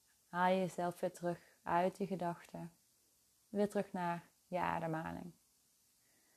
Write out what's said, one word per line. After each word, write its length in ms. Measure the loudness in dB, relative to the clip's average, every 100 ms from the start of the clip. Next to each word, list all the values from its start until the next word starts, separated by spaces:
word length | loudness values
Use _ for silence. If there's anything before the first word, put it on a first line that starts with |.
| _ _ _
haal 220 | 2 4
je 80 | 4
jezelf 400 | 2 0 -2 0
weer 120 | -4
terug 280 | -2 -2 -2 -8 _
uit 340 | 0 2 2 0
die 100 | -4
gedachten. 680 | -2 -2 -4 -10 -10 -10 -12 _ _ _ _ _ _ _
Weer 200 | 2 2
terug 220 | 2 -2
naar 380 | -2 -2 -2 -6 _ _
je 120 | 0
ademhaling. 720 | 0 0 0 -2 -4 -8 -10 -16 _ _ _ _ _ _ _ _ _